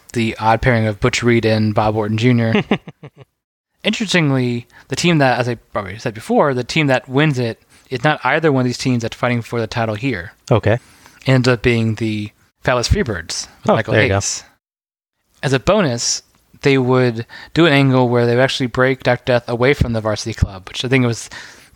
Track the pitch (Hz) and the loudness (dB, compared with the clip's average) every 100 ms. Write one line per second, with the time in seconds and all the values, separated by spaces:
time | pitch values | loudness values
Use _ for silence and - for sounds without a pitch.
0 | - 120 113 - 110 113 131 117 110 104 | -8 -4 -4 0 0 2 2 2 0 0
1 | 123 - 120 117 110 110 110 107 107 110 | -2 0 2 2 2 2 2 2 0 0
2 | 107 110 123 120 113 196 - - - _ | -2 0 2 2 2 0 0 -4 -4 _
3 | 147 - - _ _ _ _ _ 208 220 | -20 -20 -20 _ _ _ _ _ -4 -4
4 | 202 180 151 131 123 120 - - - 135 | 0 2 2 2 0 -4 -8 -20 -10 -2
5 | 175 160 135 120 123 117 _ 117 95 104 | 2 4 2 2 -2 -4 _ -8 -8 -8
6 | 131 110 - 240 151 123 123 160 147 127 | -8 -8 -2 2 2 0 -2 0 2 0
7 | - 131 156 127 117 - _ _ _ 123 | 0 0 2 0 -4 -6 _ _ _ -2
8 | 147 147 127 151 160 135 123 120 135 123 | 0 0 0 0 2 2 0 -2 -2 -2
9 | 113 - 123 120 110 117 110 120 113 107 | -4 -4 -2 -2 -4 -6 -4 -4 -4 -4
10 | 135 104 87 - - 113 101 117 - _ | -6 -6 -10 -18 0 0 2 -2 -4 _
11 | - _ - 131 123 123 127 117 113 107 | -20 _ 0 2 2 2 0 0 -2 -2
12 | 110 107 107 - _ _ - 123 117 208 | -4 -6 -8 -14 _ _ -2 -2 0 0
13 | 139 90 80 - - _ - 165 110 113 | 0 -6 -8 -12 -12 _ 0 0 2 2
14 | 101 98 - - - _ _ _ _ _ | 2 0 -2 -8 -12 _ _ _ _ _
15 | _ _ _ _ 139 135 - 214 160 117 | _ _ _ _ -2 0 2 2 2 -2
16 | - - - _ _ _ 143 135 127 127 | -4 -6 -10 _ _ _ 2 2 2 2
17 | 123 113 - - - 151 170 139 139 127 | 2 -2 -10 -16 -6 2 4 4 4 4
18 | 123 120 120 120 131 - 127 - 127 131 | 2 2 2 2 0 0 -4 0 0 0
19 | 143 123 - 120 - 120 127 143 123 113 | -2 -2 0 -2 -2 0 0 2 0 -2
20 | 107 104 117 107 - 95 92 - 127 131 | -4 -4 -6 -6 -6 -6 -14 -10 -2 0
21 | 123 113 - - - - - | 0 -2 -10 -18 -20 -20 -20